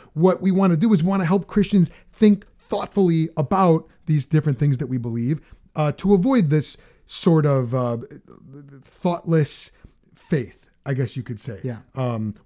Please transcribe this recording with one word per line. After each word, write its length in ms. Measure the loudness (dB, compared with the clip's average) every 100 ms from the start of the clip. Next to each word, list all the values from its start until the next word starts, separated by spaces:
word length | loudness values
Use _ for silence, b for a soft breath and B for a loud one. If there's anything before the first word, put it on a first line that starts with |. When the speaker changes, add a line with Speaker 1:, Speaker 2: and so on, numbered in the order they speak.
| B
Speaker 1:
what 280 | 0 2 2
we 100 | 0
wanna 240 | 2 2 2
do 160 | 2
is 80 | 2
we 40 | 2
wanna 160 | 0 0
help 220 | -2 -2
Christians 420 | -2 2 2 2 b b
think 340 | 2 4 4 -2 _
thoughtfully 720 | -8 -8 -4 0 2 2 0 -2
about 500 | -2 2 4 2 -2 b -2
these 180 | -2 0
different 340 | 0 0 0
things 180 | 0 -2
that 80 | -4
we 100 | -6
believe, 420 | -4 -4 -4 -4 b b _ -4
uh, 140 | -4
to 200 | -2 2
avoid 360 | 2 4 2 2
this 260 | 0 -2 -10 b b b
sort 380 | -2 2 4 2
of, 280 | 0 -2
uh, 240 | -2 -4 -6 -10 -18 -20 -20 -20 -20 -20 -20
thoughtless 880 | -20 _ -4 -4 0 0 0 -4 -14 _ b _ _
faith, 540 | _ -4 -4 -4 -14 _ _ -8
I 80 |
guess 220 | -4 -6 -8
you 60 |
could 160 | -12 -12
say, 200 | -14 -12
Speaker 2:
Yeah. 160 | -10 -12 -12 -6
Speaker 1:
um, 400 | -6 -4 -6 -10